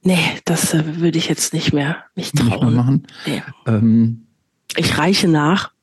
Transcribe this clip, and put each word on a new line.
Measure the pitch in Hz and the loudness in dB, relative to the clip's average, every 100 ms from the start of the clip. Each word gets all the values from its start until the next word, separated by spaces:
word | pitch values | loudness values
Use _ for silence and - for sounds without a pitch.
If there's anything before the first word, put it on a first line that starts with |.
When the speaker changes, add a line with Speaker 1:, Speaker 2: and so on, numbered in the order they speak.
Speaker 1:
Nee, | 185 180 156 131 | 2 0 0 -4
das, | - 165 - | -4 -2 0
äh, | 165 156 160 | 0 -2 0
würde | 170 160 | 0 0
ich | - | -2
jetzt | 160 - | -4 -2
nicht | 160 - | -4 -2
mehr | 147 143 170 - - | -2 -2 -6 -10 -12
mich | 170 | -4
Speaker 2:
Nicht | 147 | 0
mehr | 120 90 | 0 2
Speaker 1:
trauen. | 123 | 2
Speaker 2:
machen? | 117 123 135 - - - | 2 2 0 -2 -12 -6
Speaker 1:
Nee. | 131 - - - | -6 -8 -12 -2
Speaker 2:
Ähm, | 107 113 110 113 113 - _ _ _ _ - | 2 4 4 2 -2 -12 _ _ _ _ -4
Speaker 1:
Ich | 165 - | -2 0
reiche | 156 196 185 | 2 2 2
nach. | 156 147 190 - _ | 2 2 0 -2 _